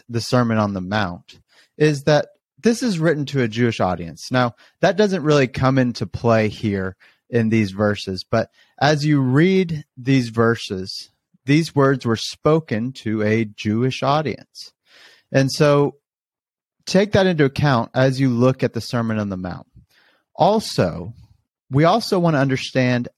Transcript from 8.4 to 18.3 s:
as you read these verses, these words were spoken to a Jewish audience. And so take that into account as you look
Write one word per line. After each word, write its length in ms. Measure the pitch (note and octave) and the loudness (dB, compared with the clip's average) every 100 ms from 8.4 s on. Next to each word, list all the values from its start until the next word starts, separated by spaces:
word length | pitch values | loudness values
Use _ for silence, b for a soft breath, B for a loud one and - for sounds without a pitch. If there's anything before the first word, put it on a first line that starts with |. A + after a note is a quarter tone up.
| - b b b | -4 b b b
as 260 | C#3+ D#3 D3+ | 0 2 2
you 140 | D3 | 2
read 640 | B2+ C3+ F3+ F#3+ F3+ D3+ - - | 2 4 4 2 0 -6 -10 -8
these 320 | B2 C3+ A#2 | 0 0 0
verses, 840 | A2+ A2+ A#2 - F#2+ F#2+ - - _ _ _ | 0 0 0 -6 -8 -10 -14 -18 _ _ _
these 320 | B2+ D3+ E3 C#3+ | 0 0 2 0
words 300 | C3+ C3+ A#2+ | 2 0 -2
were 100 | A2 | -2
spoken 800 | - - D3+ D#3+ D#3+ G#2+ B2 C3 | -4 -4 0 0 0 -6 -6 -8
to 200 | A2+ A2 | -6 -2
a 200 | G#2 A2+ | 0 0
Jewish 600 | G#2+ - G#2+ A2 C3 - | -2 -4 -2 0 -2 -2
audience. 680 | C3 D3 C#3+ - - - - _ b b b b b | -2 -2 -2 -8 -14 -20 -20 _ b b b b b
And 180 | C3+ C3+ | 0 0
so 460 | - D3 C#3+ C#3+ - _ _ _ _ _ _ _ _ - | 2 2 4 0 -4 _ _ _ _ _ _ _ _ -2
take 260 | F#3 G#3 | 0 2
that 160 | G#3 F#3 | 2 2
into 160 | D#3+ | 2
account 480 | C#3 - D3 B2 - | 0 2 0 0 0
as 280 | B2+ C3+ C3 | 0 0 2
you 80 | |
look 340 | C3+ | 0